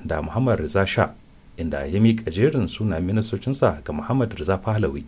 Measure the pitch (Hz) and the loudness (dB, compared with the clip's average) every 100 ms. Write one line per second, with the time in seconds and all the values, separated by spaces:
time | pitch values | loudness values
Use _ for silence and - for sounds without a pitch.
0 | 82 78 78 113 127 92 78 98 98 - | -4 -4 -2 0 2 2 0 0 2 2
1 | 92 - - - - - 82 71 69 95 | 0 -2 -20 -20 -18 -8 -4 -4 -2 4
2 | 113 113 110 82 139 139 95 - 107 82 | 4 4 0 2 2 2 -2 -2 -2 0
3 | 87 107 110 98 127 135 113 73 - 76 | 0 0 -2 -4 -4 0 0 0 -6 -6
4 | - 131 113 - 80 98 - 107 85 71 | -2 0 0 -2 -2 0 0 0 0 -2